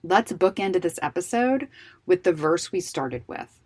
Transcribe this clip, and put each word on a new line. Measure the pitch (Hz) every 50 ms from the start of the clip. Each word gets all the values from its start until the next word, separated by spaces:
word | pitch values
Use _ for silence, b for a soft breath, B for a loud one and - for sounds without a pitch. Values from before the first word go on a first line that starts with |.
Let's | - 165 185 214 233 -
book | 208 - 185 190 190 -
into | 196 190 180 185
this | 175 170 - -
episode | - 147 - 180 180 - - 233 247 254 269 269 269 - B B B B B B B
with | - 180 180
the | - 185
verse | 170 156 151 156 165 170 - -
we | - 185
started | - - - 160 135 127 123 123 -
with. | - - - - - _ _ _